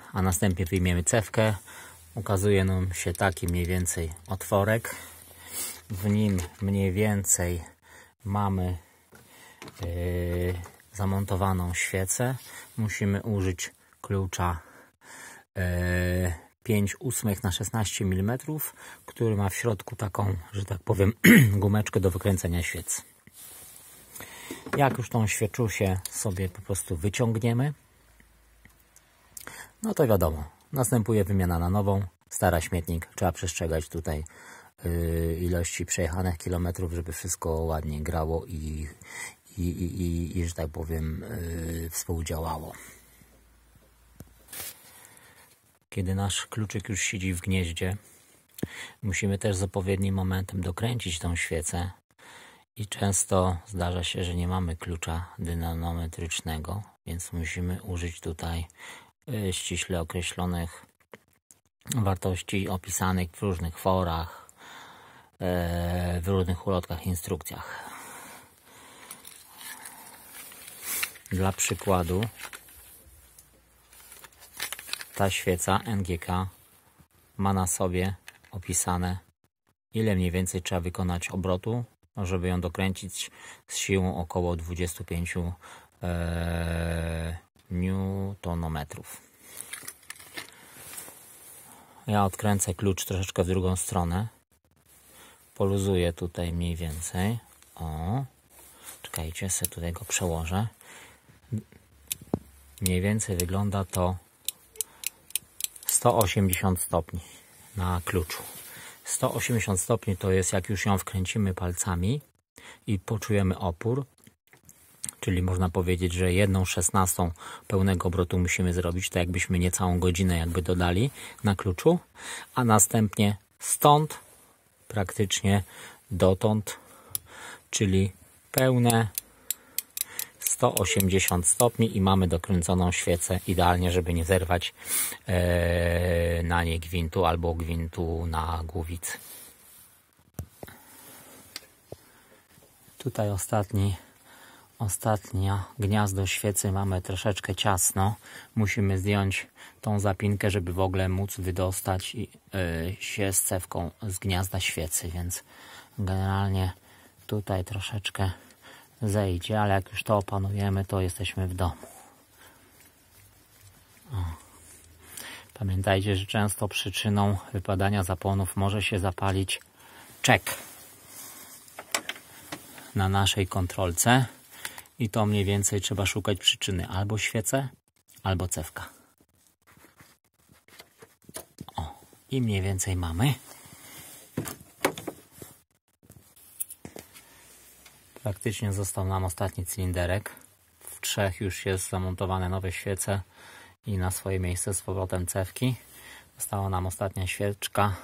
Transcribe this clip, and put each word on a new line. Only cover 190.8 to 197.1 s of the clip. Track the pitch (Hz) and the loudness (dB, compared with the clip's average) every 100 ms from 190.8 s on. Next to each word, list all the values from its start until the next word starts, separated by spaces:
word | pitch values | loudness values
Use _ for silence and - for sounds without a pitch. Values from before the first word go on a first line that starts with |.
| - - | -20 -10
trzech | - - 98 - | -4 0 0 0
już | 98 - 98 | -4 -2 -2
jest | 95 - | -2 -2
zamontowane | 92 92 90 95 95 90 | -2 -2 -2 0 0 0
nowe | 95 95 | -2 -4
świece | - 101 95 - 98 - - - - - _ - | -4 -4 -4 0 -2 -2 -18 -20 -20 -20 _ -4
i | 98 | -2
na | 90 | 0
swoje | - 98 95 | -2 -2 -2
miejsce | 90 90 - | -2 -2 -4
z | 95 | -4
powrotem | - 95 92 90 90 | -4 -4 -2 -2 -2
cewki. | 98 92 - 127 117 - - - - - - | -2 -4 -2 -2 -2 -10 -20 -20 -20 -20 -10
Została | - 101 98 | -6 -2 0
nam | 92 92 | 0 -2
ostatnia | - 98 | -2 -4